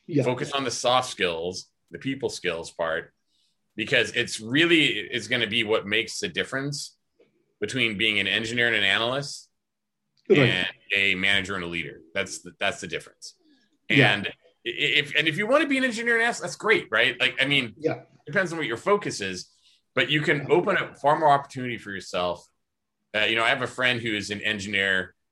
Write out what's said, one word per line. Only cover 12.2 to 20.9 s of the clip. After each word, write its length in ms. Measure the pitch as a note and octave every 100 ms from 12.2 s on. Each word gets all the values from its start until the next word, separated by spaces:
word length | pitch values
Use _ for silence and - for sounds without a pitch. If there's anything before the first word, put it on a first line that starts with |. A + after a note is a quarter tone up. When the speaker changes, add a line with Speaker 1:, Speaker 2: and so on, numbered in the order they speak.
| F#2+ -
Speaker 2:
the, 100 | F2 -
that's 220 | G2 -
the 60 | F2+
difference. 480 | D#2+ - - - _ _ _ _ _ -
Speaker 1:
Yeah. 240 | G#2+ G#2+
Speaker 2:
And 140 | G2+ F#2+
i-, 40 | - _ _
if, 500 | A#2 - C#3 C#3+ C#3+ D3+
and 100 | D#3+
if 100 | D#3
you 80 | G#3
wanna 200 | D4 D4+
be 120 | C4
an 60 |
engineer 300 | B3+ A3 A#3
and 80 | A3+
analyst, 200 | A#3 -
that's 140 | E3+ -
great, 300 | G#3 - -
right? 280 | G#2+ B2+ B2
Like, 160 | B2+ B2+
I 60 | C#3
mean, 280 | C#3 A#2 B2+
Speaker 1:
Yeah. 240 | D3 - - _ -
Speaker 2:
depends 260 | G3 F3
on 60 | E3
what 80 | A#2+
your 100 | A#2
focus 440 | F#3 G#3 C#3+ A#2
is, 300 | F#2+ F2+ - _ _ _ _
but 160 | B2+ C3
you 100 | D3
can 180 | D#3 D3
Speaker 1:
Yeah. 80 | C3+
Speaker 2:
open 260 | E3+ G3 E3+
up 220 | B2